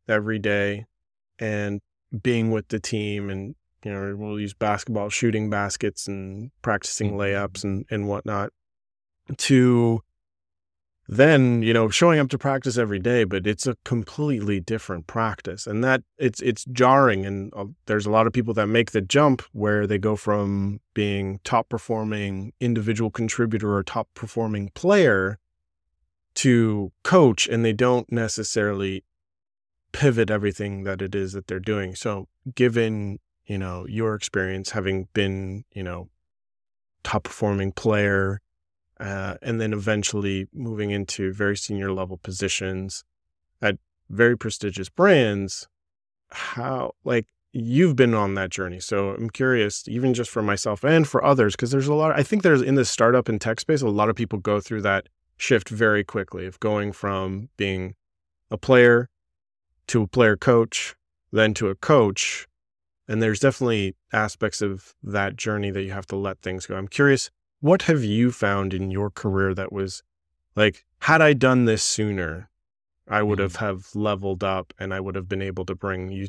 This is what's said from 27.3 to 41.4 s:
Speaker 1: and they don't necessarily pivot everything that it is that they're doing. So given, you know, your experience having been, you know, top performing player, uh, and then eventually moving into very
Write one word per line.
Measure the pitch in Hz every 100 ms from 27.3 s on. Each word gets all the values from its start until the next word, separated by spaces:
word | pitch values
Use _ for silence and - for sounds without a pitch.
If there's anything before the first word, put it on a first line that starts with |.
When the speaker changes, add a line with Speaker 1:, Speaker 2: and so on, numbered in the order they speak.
| 104 -
Speaker 1:
and | 117
they | 113
don't | 104 123 123 113
necessarily | 117 110 - 107 113 104 98 98 95 - _ _ _ _ _ _ _ _
pivot | - 147 113 104
everything | 107 101 95 101 98
that | 98 95
it | 95
is | 101 95
that | 98 -
they're | 95
doing. | 101 104 92
So | 92 113 101 95 _ 131
given, | - 123 117 113 107 101 107 _ _ -
you | 101
know, | 92 90 -
your | 107 113
experience | 104 - 101 95 95 98
having | 107 95 95 95
been, | 107 98 98 95 101 -
you | 104
know, | 90 87 85 _ _ _ _ _ _ _ _ _
top | - 107
performing | - - 104 98 98
player, | - 113 107 101 98 95 98 - _ _ _ _ -
uh, | 98 98 95 -
and | 120 113
then | 110
eventually | 107 101 104 101 104 101 98 98
moving | 151 117 107 104
into | 101 98 - 95
very | 98